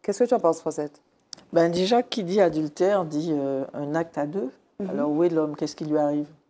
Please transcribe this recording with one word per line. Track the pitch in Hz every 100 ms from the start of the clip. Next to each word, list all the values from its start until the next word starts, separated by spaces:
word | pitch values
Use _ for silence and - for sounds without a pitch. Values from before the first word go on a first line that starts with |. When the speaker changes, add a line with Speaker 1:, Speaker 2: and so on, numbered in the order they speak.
Speaker 1:
Qu'est-ce | - 202 240
que |
tu |
en | 233
penses, | 170 165
Rosette ? | 160 156 147 _ _ _ _ - _
Speaker 2:
Ben | 170 170
déjà, | 175 185 240
qui | 247 - 175
dit | 202
adultère | 175 156 151 - 185 202 165
dit, | 151 170
euh, | 147 139 135 139
un | 143 143 160
acte | 165 -
à | 147
deux. | 190 254 - _ -
Speaker 1:
Mhm. | 196
Speaker 2:
Alors, | 143 147
où | 151
est | 175
l'homme ? | 160 151 147
Qu'est-ce | 151 -
qui | 156
lui | 151
arrive ? | 147 147 147 -